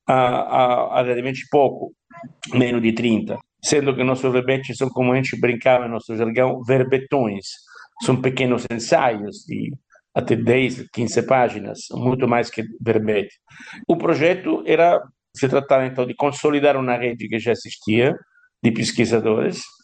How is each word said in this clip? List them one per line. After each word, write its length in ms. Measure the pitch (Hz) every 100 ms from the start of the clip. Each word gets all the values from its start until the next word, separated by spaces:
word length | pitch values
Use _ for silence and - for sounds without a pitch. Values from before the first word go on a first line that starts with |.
| -
a, 80 |
a, 840 | 131 123 123 - 131 123 123 123 127
a 20 |
relativamente 440 | 123 120 131 131 -
pouco, 420 | 147 135 127 - - _ - - _ -
menos 260 | 127 123 120
de 120 | 113
trinta, 460 | 113 117 107 - 110 - _
sendo 320 | - 147 139
que 80 | 127
nossos 300 | 127 127 135
verbetes 460 | 127 127 135 135 117
são, 100 | 131
como 240 | 127 123
a 40 | 131
gente 220 | 131 110
brincava 460 | 123 117 131 127 120
no 80 |
nosso 220 | 113 - 113
jargão, 460 | 113 120 131 131
verbetões. 840 | 120 135 131 135 131 143 110 98 - - _ - - -
São 180 | - 127
pequenos 440 | 127 127 127 117 -
ensaios 720 | 117 - 165 131 107 104 - -
de 260 | 110 107 - _ _ _ -
até 200 | - 113
dez, 520 | 117 131 127 - -
quinze 340 | - 113 123 -
páginas, 520 | 131 117 107 98 107 -
muito 380 | 123 120 127 123
mais 200 | 120 117
que 140 | - - -
verbete. 540 | 117 110 107 104 - _ _ - - - -
O 80 | 165
projeto 640 | 170 143 165 185 160 156
era, 380 | - 156 170 - - _ _
se 140 | - 139
tratava 380 | 143 139 135 127
então 200 | 127 127
de 80 |
consolidar 600 | 120 143 135 151 147 143 135
uma 200 | 127 113
rede 300 | 123 117 107
que 120 | 113
já 100 | 117
existia, 640 | 110 - - - 110 135 175 - _ _ _
de 80 | 120
pesquisadores, 880 | 113 - - 113 113 113 113 190 180 - _